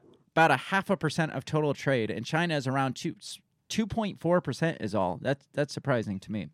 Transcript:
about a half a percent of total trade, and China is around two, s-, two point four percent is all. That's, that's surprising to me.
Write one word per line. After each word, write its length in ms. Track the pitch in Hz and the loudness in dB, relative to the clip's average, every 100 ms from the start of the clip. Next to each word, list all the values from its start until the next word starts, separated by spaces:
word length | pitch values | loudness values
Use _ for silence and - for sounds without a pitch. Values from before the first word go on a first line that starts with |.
| - - _ - | -4 -20 _ 4
about 160 | 165 | 6
a 60 | 135 | 6
half 340 | - 196 185 | 2 0 0
a 60 | 190 | 0
percent 340 | 156 - 160 | 0 0 -2
of 120 | - | -4
total 300 | - 156 151 | -2 0 0
trade, 380 | 131 - 131 107 | 0 0 2 0
and 120 | 92 | -4
China 320 | 120 156 175 151 | -2 0 0 0
is 120 | 127 | 0
around 280 | 135 135 - | 0 0 -2
two, 200 | 170 - | -6 -8
s-, 200 | - - _ _ - | -12 -16 _ _ -6
two 200 | - 220 | -2 -2
point 320 | - 208 - | -2 -4 -2
four 200 | 165 175 | 2 2
percent 380 | 151 127 165 - | 2 0 -2 -2
is 140 | 104 | -2
all. 240 | 101 90 87 | 0 0 0
That's, 240 | - 143 _ | -2 -4 _
that's 200 | - 147 | -4 -4
surprising 460 | - 143 123 107 95 | -4 0 0 0 -6
to 120 | - | -6
me. 180 | 107 78 | -6 -4